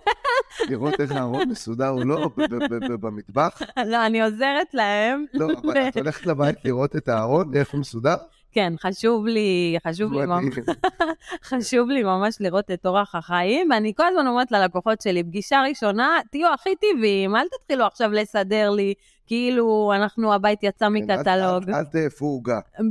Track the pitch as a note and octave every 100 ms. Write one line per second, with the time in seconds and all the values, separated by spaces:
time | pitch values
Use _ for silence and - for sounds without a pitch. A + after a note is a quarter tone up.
0 | - A4 C#5 B4 - - E4+ A#2+ C#3 E3+
1 | C#3+ C#3+ B2 C3 B3+ A#3 - A#2 C3+ B2+
2 | B2 D#3+ E3 - D4+ A#2+ C3+ A#2 B2 A#2
3 | A2+ G#2 - G#2 D#3+ - - - A3 A#3
4 | A3+ A3+ A3 G#3+ C4+ C#4 E4+ C4 G#3 G#3
5 | A3 C4+ D4 C#4 D#4 D#4 D4+ C#4 C4 -
6 | C#3+ - F3 D3 C#3+ - B2+ B2 C#3 D#3
7 | - A2+ A2+ D3 F#3 C#3 C#3+ C#3+ C#3 A2+
8 | B2+ F3 - _ _ - F#3 E3 F#3 F#3+
9 | A3+ A#3 G#3+ A3+ G#3 F3+ F3 E3 E3 E3
10 | G#3+ C#3+ C#3+ F3 C#3 B2+ A#2 E4+ F#4 -
11 | D#4+ D#4+ - F4 - B3+ A3+ B3+ A#3+ C#4
12 | G3+ F#3 G3+ A3 G3 F3+ G#3 F3+ F#3 F#3
13 | G3+ E3+ D#3+ F3 F3+ C4 F4+ A#3 G#3+ G3+
14 | E4+ F#4 C4+ A#3+ B3+ G#3 F#3 F3+ A3 A3
15 | G#3 F3+ E3+ F3 - C#4 C4+ D4+ G#3+ G3+
16 | C4 E4 A#3 C#4+ E4+ C#4+ - F#4+ G#4 D#4+
17 | A3 G3 F#3+ G#3+ E4+ - - C4+ G#3+ -
18 | A3+ G#3 G#3+ G#3+ F#3+ G#3+ G#3 G#3 G3 G3
19 | _ _ - A#3 B3 B3+ A3+ G#3+ G#3 G3
20 | G#3 - A3 G3+ G#3 G#3+ G3+ - G#3 G#3+
21 | G#3+ G3 E3 F#3 F#3+ F3+ F#3 D3 D3+ D#3+
22 | D3+ - D3 C3+ A#2+ A2+ - - A3